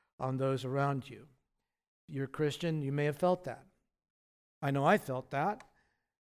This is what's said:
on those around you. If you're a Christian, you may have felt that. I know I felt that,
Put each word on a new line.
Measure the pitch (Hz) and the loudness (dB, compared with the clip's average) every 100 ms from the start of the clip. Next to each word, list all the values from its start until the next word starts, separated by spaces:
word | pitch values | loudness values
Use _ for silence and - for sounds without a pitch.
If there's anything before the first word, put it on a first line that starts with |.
| _ - | _ -6
on | 131 131 | -4 0
those | 135 131 | 0 0
around | 127 139 143 135 - | 0 0 0 0 -6
you. | 107 - _ _ _ _ _ _ _ - | -14 -20 _ _ _ _ _ _ _ -10
If | 143 | -6
you're | 135 | -6
a | |
Christian, | - 151 143 170 156 | -2 -2 0 -2 0
you | 135 | 0
may | 143 147 | 0 0
have | 147 | 2
felt | 180 180 | 2 2
that. | 135 113 - _ _ _ _ _ _ _ _ _ | -2 -12 -16 _ _ _ _ _ _ _ _ _
I | 139 | -2
know | 139 | 4
I | 143 202 | 6 4
felt | - 127 - | 2 -6 -4
that, | 139 175 220 - _ _ _ _ _ | -2 -2 -2 -10 _ _ _ _ _